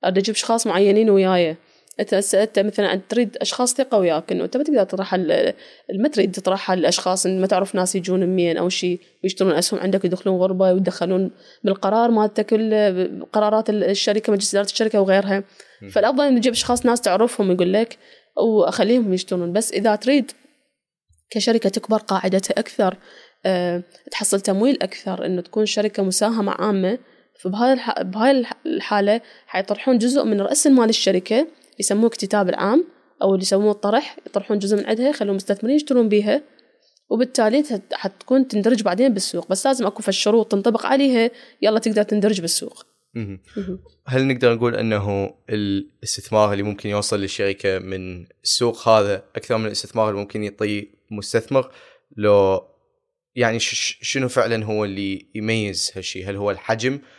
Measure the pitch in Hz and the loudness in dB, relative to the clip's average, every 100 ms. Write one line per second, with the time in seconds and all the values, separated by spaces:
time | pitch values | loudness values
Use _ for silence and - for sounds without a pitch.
0 | 190 185 202 208 - 226 226 180 202 208 | -2 0 0 -2 0 0 2 4 4 6
1 | 220 196 185 185 165 165 _ _ - - | 6 6 4 4 2 -2 _ _ -12 -8
2 | 208 196 202 190 214 202 208 208 202 185 | -2 0 2 2 2 2 0 0 0 -2
3 | - 226 226 - 208 - 247 262 262 214 | -2 0 0 -2 -6 -2 -2 -2 0 2
4 | 180 156 - 185 - 254 302 269 185 190 | 2 0 -2 -4 -2 -2 0 2 2 -2
5 | 190 190 165 - - - - - - 196 | -4 -2 0 2 0 -2 -12 -18 -8 -2
6 | 285 254 190 180 185 196 - 185 151 175 | 0 2 0 -2 -2 -2 0 0 0 0
7 | 185 190 185 190 185 185 196 196 180 196 | 0 -2 0 0 2 2 0 -2 -2 -2
8 | 180 185 180 185 170 160 175 - 180 175 | -2 0 0 2 0 0 -2 -2 -2 -4
9 | _ _ 190 - 190 156 175 208 190 190 | _ _ -4 0 2 2 0 -2 -2 0
10 | 180 180 196 185 190 185 190 185 180 - | 0 -2 -2 0 0 2 2 2 0 -2
11 | 175 185 185 - - _ 202 190 196 214 | -2 0 -2 -6 -20 _ -4 -2 0 2
12 | 233 220 214 208 208 220 220 214 208 180 | 4 2 2 0 0 0 2 2 2 0
13 | 185 - - 214 214 220 220 208 185 202 | -4 -6 -4 0 2 2 0 0 0 0
14 | - 208 220 202 202 196 202 - 220 208 | 0 0 0 0 0 -2 -2 -2 0 2
15 | 196 190 196 196 196 - - - 101 139 | 4 2 2 -2 -4 -14 -20 -20 -4 2
16 | 220 269 285 247 240 226 - 247 240 240 | 2 4 2 4 2 0 -2 0 2 2
17 | 214 185 240 - 190 180 175 202 226 - | 2 2 2 0 0 2 2 0 -2 -6
18 | - _ _ - 226 214 180 185 220 247 | -20 _ _ -2 2 4 2 2 2 2
19 | 208 185 185 180 175 190 233 196 220 214 | 2 -2 -2 -4 -2 -2 -2 0 0 0
20 | 240 285 233 - _ _ _ _ _ _ | 2 0 0 -10 _ _ _ _ _ _
21 | _ _ - 220 220 226 196 208 - 220 | _ _ -10 -4 0 2 0 -2 -2 -2
22 | - 190 185 190 - - 226 - 190 190 | 0 -2 0 0 0 -4 -2 0 0 -2
23 | - - - _ 190 180 180 175 175 _ | -10 -20 -20 _ -2 -2 -2 -4 -8 _
24 | - - 214 196 202 196 247 277 185 - | -14 -6 -2 0 0 2 2 2 -2 -8
25 | - 185 - 180 - 214 214 - 208 - | -10 -6 -4 -4 -4 -4 -2 0 -2 -2
26 | 190 185 214 226 202 - 202 196 185 247 | -2 0 0 0 -2 -2 0 0 0 -2
27 | _ _ _ _ 190 202 247 262 240 - | _ _ _ _ -6 0 2 2 -2 -6
28 | 185 196 247 269 240 - 320 - - 208 | -4 0 2 2 0 -6 -6 -6 -2 0
29 | 202 226 - - - 185 190 208 - 247 | 2 0 -4 -20 -8 -6 -4 -2 2 2
30 | 240 277 220 202 196 - 302 262 226 220 | 2 2 2 0 0 2 4 6 4 2
31 | - 185 - 226 320 - _ - - 202 | 2 0 0 0 0 -6 _ -6 -2 2
32 | 226 226 196 208 185 - 196 269 349 _ | 2 0 -2 0 0 0 2 2 0 _
33 | _ - 196 190 190 196 214 208 202 226 | _ -2 0 0 2 2 2 0 0 0
34 | 294 - - 202 - 208 196 208 - 220 | -2 -10 -8 -6 -2 -2 0 -2 0 0
35 | 262 294 202 196 190 202 226 294 294 254 | 0 0 -2 -4 -4 -2 0 0 2 2
36 | 220 208 208 262 - _ _ _ _ _ | 2 2 2 0 -4 _ _ _ _ _
37 | - 226 247 - 220 269 294 208 - - | -4 -2 0 0 2 2 0 -6 -8 -8
38 | 190 - - 262 262 208 208 240 208 185 | -8 -8 2 2 2 0 2 2 0 2
39 | 269 202 - 175 - 196 269 262 202 - | 2 0 -4 -6 -4 -2 0 0 -2 -4
40 | 208 190 208 226 214 202 220 220 - 269 | -4 -2 2 2 2 0 0 -2 0 2
41 | 277 240 233 - - _ 202 220 226 214 | 2 2 0 -2 -20 _ 0 2 0 0
42 | 208 214 202 196 165 - 127 - - _ | 0 2 0 0 -4 -6 -8 -14 -20 _
43 | _ 117 104 95 _ 214 190 180 - _ | _ -10 -10 -12 _ -12 -10 -12 -16 _
44 | - 127 135 123 123 117 120 107 113 104 | -4 0 0 2 0 2 0 0 -2 -2
45 | 101 98 98 - - 107 104 98 - _ | -2 -2 -4 -8 -8 -4 -2 -4 -6 _
46 | 110 - - 110 107 101 104 101 104 104 | -10 -10 -2 2 2 0 -4 -6 -6 -4
47 | 101 104 95 - 98 98 101 95 95 95 | -2 -4 -4 -4 -4 -2 -2 -2 -6 -10
48 | 92 90 - _ - - 120 113 113 110 | -10 -12 -16 _ -4 0 0 0 4 4
49 | 101 95 - - - 113 110 104 - 117 | 4 -2 -8 -12 -4 -4 -4 -8 -6 -2
50 | 107 101 104 107 104 104 104 104 104 _ | -2 -2 -6 -8 -8 -6 -4 -4 -8 _
51 | - 104 101 117 - 135 123 - - _ | -16 -12 -4 -4 -2 -2 -2 -8 -20 _
52 | _ - 104 101 98 95 - _ _ _ | _ -2 4 4 4 0 -4 _ _ _
53 | _ _ _ 127 117 113 - - - - | _ _ _ -2 -2 0 -4 -4 -6 -6
54 | - 139 127 - 113 113 110 107 104 98 | -6 -4 -2 0 0 -2 -2 -4 -4 -4
55 | 98 95 - 110 110 113 104 87 - 95 | -6 -8 -10 -8 -4 -2 -2 -4 -6 -8
56 | 92 95 92 98 101 95 - 110 123 139 | -10 -10 -8 -6 -4 -4 -4 -2 -2 -4
57 | - | -10